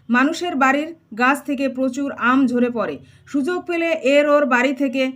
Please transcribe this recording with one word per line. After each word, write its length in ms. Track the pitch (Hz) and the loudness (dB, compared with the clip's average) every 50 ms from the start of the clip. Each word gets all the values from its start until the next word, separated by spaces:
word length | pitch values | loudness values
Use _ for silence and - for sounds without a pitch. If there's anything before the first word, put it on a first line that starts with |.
| _ - | _ -2
মানুষের 440 | 233 247 262 302 330 320 349 349 330 | 0 2 2 0 0 -2 -4 -4 -2
বাড়ির 340 | 254 262 262 269 294 302 330 330 - _ - 226 208 | 0 2 2 2 0 -2 -6 -10 -16 _ -10 -4 0
গাছ 180 | 247 262 285 262 - | 0 2 0 0 -2
থেকে 200 | 285 285 240 277 262 | -4 -4 -2 -2 -2
প্রচুর 400 | 240 254 262 269 254 277 277 277 - - | -2 -2 -2 -2 -2 -4 -6 -6 -4 -2
আম 180 | 214 240 262 269 269 | 0 2 2 2 2
ঝরে 220 | 226 240 240 247 240 240 | 2 2 2 0 0 0
পড়ে। 180 | 226 196 160 143 131 - - - - _ | -2 -4 -4 -6 -10 -14 -20 -20 -20 _
সুযোগ 340 | - - 294 262 339 359 349 349 | -6 -4 -2 -2 -2 -4 -4 -4
পেলে 240 | - 349 330 330 330 311 - - | -4 -4 -2 -2 -2 -2 0 2
এর 220 | 262 285 285 294 302 | 2 4 4 4 4
ওর 140 | 294 294 294 | 4 2 4
বাড়ি 280 | 247 254 240 254 277 277 | 2 2 2 2 0 0
থেকে 300 | 269 285 262 240 269 262 262 262 | -2 -2 -2 -2 -2 -2 -4 -6